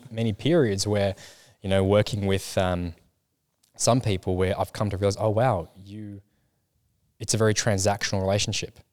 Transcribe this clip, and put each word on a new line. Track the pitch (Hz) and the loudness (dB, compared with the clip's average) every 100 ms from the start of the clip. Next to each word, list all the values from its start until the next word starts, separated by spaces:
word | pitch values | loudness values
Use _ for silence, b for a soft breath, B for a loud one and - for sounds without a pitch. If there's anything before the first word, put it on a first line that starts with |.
| - | -4
many | 113 113 | -4 -2
periods | 101 131 170 120 98 104 | 0 2 4 4 0 0
where, | 104 98 95 B B B B | 0 0 -2 B B B B
you | 98 | 0
know, | 98 | 2
working | 95 101 107 104 98 | 4 4 2 0 0
with, | 95 - - | 0 -2 -2
um, | 92 87 87 - _ _ _ _ _ _ _ - | 0 0 -4 -8 _ _ _ _ _ _ _ -2
some | - 123 | 2 2
people | 113 92 - 92 | 2 -2 -2 0
where | 92 92 | 0 0
I've | 95 | -4
come | - 104 | -4 -4
to | 95 | 0
realize, | 101 101 | -2 0
"Oh, | 110 | 0
wow, | 107 127 98 80 95 | 2 0 0 -4 -16
you, | 98 104 104 101 - _ _ _ _ _ _ _ _ _ | -18 -16 -14 -16 -20 _ _ _ _ _ _ _ _ _
it's | 107 | -4
a | 107 | 2
very | 110 | 2
transactional | 104 - 98 101 101 - 101 | 2 0 0 0 -2 -2 -2
relationship. | 95 101 104 101 - - _ | 0 0 0 -4 -8 -14 _